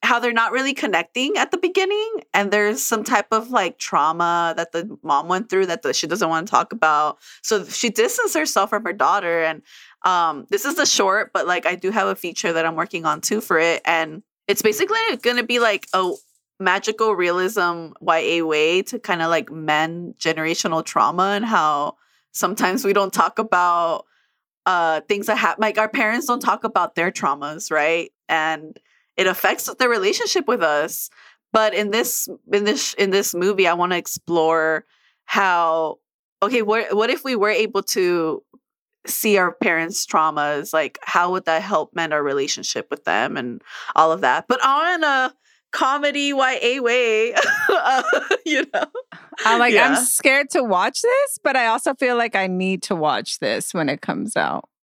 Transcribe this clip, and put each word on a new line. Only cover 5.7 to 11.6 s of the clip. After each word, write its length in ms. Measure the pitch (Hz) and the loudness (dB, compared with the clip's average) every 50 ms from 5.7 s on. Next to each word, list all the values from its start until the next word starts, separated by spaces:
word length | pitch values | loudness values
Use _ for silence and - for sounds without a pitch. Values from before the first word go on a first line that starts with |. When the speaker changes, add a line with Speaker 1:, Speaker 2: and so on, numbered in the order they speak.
| 170 165 - | -2 -4 -2
Speaker 1:
the, 120 | 143 123 | -2 -2
she 120 | - - | -2 -2
doesn't 220 | 160 156 123 180 160 | -2 -2 -2 0 0
wanna 180 | 165 160 160 | 0 -2 -2
talk 260 | - - 127 165 - - | 0 0 0 0 0 -4
about. 460 | 226 - 156 156 147 151 151 - _ _ - - - - | -2 0 2 2 2 0 0 -4 _ _ -20 -20 -14 -6
So 220 | - 220 208 185 | -2 -2 -2 -2
she 260 | - - - - 240 | -4 -8 -4 -4 -2
distances 440 | - - 220 - - - 480 403 - | 0 0 0 0 0 -2 -2 -2 0
herself 360 | 330 311 - - 214 196 214 | -2 -2 0 0 0 0 0
from 140 | - 208 220 | -2 -4 -4
her 80 | - 175 | -6 -4
daughter, 520 | 208 139 143 175 202 190 175 170 170 165 | 0 2 2 2 2 0 0 -2 0 0
and, 180 | 160 160 151 - _ - - - - - _ _ | -2 -4 -6 -12 _ -20 -20 -20 -20 -20 _ _
um, 420 | 185 185 180 170 160 151 143 - - | 0 2 2 2 0 -2 -4 -6 -4
this 140 | 190 202 - | -4 -2 -2
is 100 | 285 285 | -2 -2
the 120 | 349 285 | 0 0
short, 460 | - - - 202 190 190 208 208 - _ | 0 2 2 2 2 2 2 0 -2 _
but, 140 | 190 151 | -4 -2
like, 200 | 165 180 175 | 0 -2 0